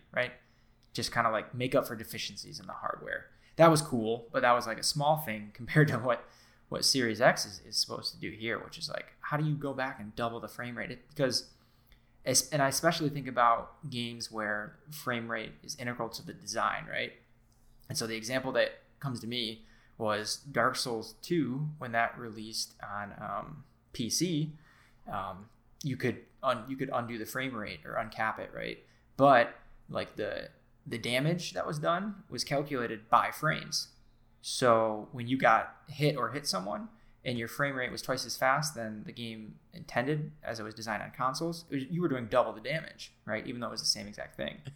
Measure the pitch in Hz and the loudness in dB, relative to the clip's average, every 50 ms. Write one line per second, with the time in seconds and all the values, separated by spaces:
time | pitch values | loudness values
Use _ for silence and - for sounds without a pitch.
0 | - _ - 127 123 123 - - _ _ _ _ _ _ _ _ _ _ - - | -16 _ -2 -2 -2 -2 -4 -10 _ _ _ _ _ _ _ _ _ _ -6 -4
1 | 117 - - 120 117 113 110 104 95 - - 120 127 127 143 131 - - 117 110 | -4 0 2 2 2 4 2 0 -2 -4 -4 -4 -2 2 2 2 2 2 -4 -10
2 | 113 - - 110 - - 101 98 - 101 98 - 107 - - - - - - - | -10 -10 -8 -8 -8 -8 -10 -12 -12 -12 -14 -14 -12 -12 -10 -6 -6 -6 -6 -6
3 | - - - - - - - - - - - - 160 165 160 147 156 - 135 117 | -6 -6 -6 -6 -8 -12 -20 -20 -20 -4 6 8 10 10 10 8 4 2 0 0
4 | 107 110 117 123 - - - 135 127 123 123 120 113 113 110 - - - - 151 | 2 2 0 0 -4 -4 0 4 6 6 6 6 4 0 -2 -2 0 0 0 2
5 | 143 147 156 151 - 113 107 107 104 104 - - 117 - - 156 147 127 131 113 | 4 4 4 2 0 -4 -6 -6 -8 -12 -14 -12 -8 2 6 6 6 6 4 2
6 | 117 127 120 123 - - - - - - _ _ _ _ - - - - - 131 | 2 0 0 0 -2 -8 -20 -20 -20 -20 _ _ _ _ -4 2 2 4 4 4
7 | 123 113 110 110 123 160 - - - 107 95 - - 110 107 - - - 113 117 | 2 2 2 6 6 6 6 6 0 -6 -8 -14 -14 -4 -2 -2 0 0 -4 -6
8 | 110 - - - - 92 - 107 110 117 110 - - - - 82 - - - - | -6 -8 -8 -8 -8 -10 -8 -6 -4 -4 -4 -4 -6 -8 -10 -10 -8 -8 -6 -8
9 | - - - _ - - 151 147 151 156 151 147 143 139 131 131 131 135 139 123 | -8 -10 -14 _ -6 -4 -2 0 2 0 0 0 -2 -4 -4 -4 -4 -4 -6 -8
10 | 104 107 - - 120 117 117 117 110 104 - - 123 123 120 113 104 - 127 127 | -12 -10 -6 -4 -4 -4 -4 -6 -10 -10 -10 -10 -10 -8 -8 -8 -8 -8 -10 -12
11 | - - - - 139 127 113 - - - - _ _ _ _ _ _ _ - - | -14 -8 0 2 2 4 4 0 -2 -4 -12 _ _ _ _ _ _ _ -20 -20
12 | _ _ _ - - - 127 - - - 156 147 139 135 135 - - 165 165 - | _ _ _ -6 -2 2 4 4 4 4 4 4 4 4 4 4 4 4 4 4
13 | 160 143 151 151 127 131 127 123 120 117 117 117 - - - - - 139 123 120 | 2 0 0 -2 -4 -2 4 6 8 8 6 6 2 -4 -12 -12 -10 -6 -4 -2
14 | 120 117 117 117 113 - 110 110 107 104 104 104 107 - - - - 151 151 - | -2 -2 -4 -6 -8 -8 -4 -2 0 0 0 -2 -4 -8 -12 -18 -18 -16 -16 -6
15 | - 127 123 117 113 117 113 113 110 110 - - - - - - 123 120 120 120 | -4 -2 -2 -2 -2 -2 -4 -4 -6 -8 -10 -14 -14 -12 -10 -6 -6 -4 -4 -4
16 | 117 113 - - - - - - - 104 113 113 104 101 98 101 104 - - - | -4 -6 -6 -8 -10 -12 -12 -10 -10 -4 0 2 2 2 2 0 -4 -6 -4 -4
17 | 117 - - - _ _ - - _ _ _ _ - - - - - - 110 - | -4 -4 -6 -12 _ _ -20 -20 _ _ _ _ -20 -20 -20 -18 -14 -6 -4 -2
18 | 120 110 113 110 110 117 131 131 131 131 127 120 110 - - - - _ _ _ | -2 -2 -2 -4 -4 -2 -2 0 0 2 2 4 2 2 0 -4 -16 _ _ _
19 | - 139 120 107 107 113 120 123 113 107 113 110 - - - - - - - - | -6 -6 -4 -4 -6 -4 -4 -2 -2 -4 -6 -8 -14 -20 -20 -20 -20 -20 -8 -4
20 | 113 107 104 104 107 107 - - - 143 131 123 117 127 123 - - 131 117 110 | -2 0 0 0 0 -2 -4 -6 -8 -2 2 2 4 4 2 0 -2 -2 -2 -4
21 | 113 - - - - - 175 170 139 117 127 139 151 151 - - 135 117 117 117 | -4 -8 -12 -14 -4 0 2 2 2 2 0 -2 -4 -4 -6 -6 -6 -2 0 2
22 | 117 117 - - 120 117 104 113 107 110 110 - - - - - - 107 101 104 | 2 0 -2 -6 -10 -10 -10 -10 -10 -8 -6 -6 -6 -8 -10 -12 -12 -8 -8 -6
23 | 104 101 - - 110 101 101 107 - - 151 - - - _ _ _ _ - - | -8 -8 -10 -10 -8 -6 -6 -6 -6 -8 -12 -14 -16 -20 _ _ _ _ -6 -6
24 | 120 107 - - 160 185 170 147 156 151 - - - - - - - _ - _ | -2 -2 0 0 2 2 0 0 -2 -2 -6 -10 -20 -20 -20 -20 -20 _ -20 _
25 | - - - 101 95 185 90 92 104 - - _ _ _ - - - 143 123 - | -12 -8 -6 -6 -6 -6 -8 -12 -14 -18 -20 _ _ _ -16 -8 -6 -6 -4 -2
26 | - 123 107 - - - _ - - 131 123 113 110 135 135 131 131 131 - 123 | 0 -2 -2 -4 -8 -20 _ -4 -2 -2 0 -2 -4 -8 -6 -6 -4 -2 -2 -2
27 | 120 113 120 110 110 - - 131 131 135 123 110 101 92 90 78 - - - 113 | -2 -4 -6 -8 -8 -6 -6 -4 -4 -4 -4 -6 -6 -8 -8 -10 -10 -6 -4 -4
28 | 113 110 - - 110 110 - - 98 - - - - - 113 - - - _ _ | -4 -4 -4 -2 -2 0 -2 -2 -6 -8 -8 -6 -6 -6 -8 -8 -14 -20 _ _
29 | _ _ _ - 135 143 135 120 117 - - - - - - - - - - - | _ _ _ 6 8 10 10 10 8 6 0 -8 -20 -20 -20 -20 -16 -8 -6 -6
30 | 95 - - - 104 98 - - - - - _ _ _ _ _ _ 135 117 113 | -6 -4 -6 -6 -6 -4 -4 -6 -8 -10 -14 _ _ _ _ _ _ -8 -6 -4
31 | 110 117 120 127 139 160 180 175 - - - 180 180 185 165 151 160 165 170 180 | -2 0 2 2 2 2 2 0 -2 -4 -4 -4 -4 -2 -4 -2 0 0 0 0
32 | 202 220 202 - - - - 120 - - 143 139 147 147 143 123 120 113 113 107 | -2 -4 -8 -10 -12 -8 -6 -6 -2 0 0 0 0 0 -2 -2 -2 -4 -4 -8
33 | - - 120 113 101 107 - - 156 156 160 - - - - - - - - - | 2 6 6 6 6 4 0 -2 0 0 0 -2 -4 -4 -4 -4 -4 -6 -10 -20
34 | - - - - _ _ _ _ - - - - 131 123 113 113 110 110 107 107 | -20 -20 -20 -20 _ _ _ _ -8 -6 0 4 6 6 8 8 6 4 0 -2
35 | 104 - - 123 117 120 131 131 131 117 113 104 101 - - - - - 120 127 | -6 -8 -8 -8 -2 0 2 6 8 8 8 8 6 0 -8 -16 -18 -14 -2 2
36 | 147 147 - 127 120 110 123 143 147 - - 185 185 196 214 208 226 220 - - | 2 2 4 2 0 -2 -2 -2 -4 -2 -2 -2 -4 -4 -6 -6 -8 -10 -14 -20
37 | - - - _ - - 123 117 117 113 - - 143 139 135 131 123 120 120 117 | -20 -20 -20 _ -6 -4 -4 -4 -4 -4 -2 -2 -2 0 0 -2 -4 -4 -4 -6
38 | - - 131 123 - 120 - - 131 131 135 147 151 151 - 117 113 110 107 107 | -4 -4 -2 -2 -4 -6 -2 2 4 4 4 4 2 -2 -4 -4 -6 -6 -6 -8
39 | 107 - 113 120 117 113 113 110 107 107 - - _ _ - - - - - 120 | -10 -10 -10 -8 -8 -8 -8 -10 -12 -14 -16 -18 _ _ -18 -18 -14 -2 0 0
40 | 123 139 156 156 151 151 - - - - 117 110 104 107 110 - 110 113 107 101 | 2 2 0 0 -2 -4 -8 -8 -8 -8 -6 -6 -8 -10 -10 -8 -6 -4 -4 -4
41 | 95 104 - - 127 131 131 - 165 170 170 165 - - - 139 131 - 175 156 | -6 -8 -4 -2 -2 0 0 0 -2 -4 -4 -6 -8 -6 -4 -4 -4 -2 0 0
42 | 170 151 135 131 120 104 127 123 117 117 101 110 110 127 151 160 - - - - | 2 2 0 0 -2 2 4 4 4 4 0 -6 -4 -4 -4 -4 -4 -8 -14 -16
43 | - - - _ _ 107 110 110 - - 120 120 120 110 113 123 - - - 110 | -16 -18 -18 _ _ -4 -4 -4 -4 -6 -6 -6 -6 -6 -6 -2 0 0 0 0
44 | 104 104 107 - - - - - - - - - - 139 - | -4 -10 -10 -12 -12 -10 -8 -6 -6 -6 -6 -8 -12 -14 -10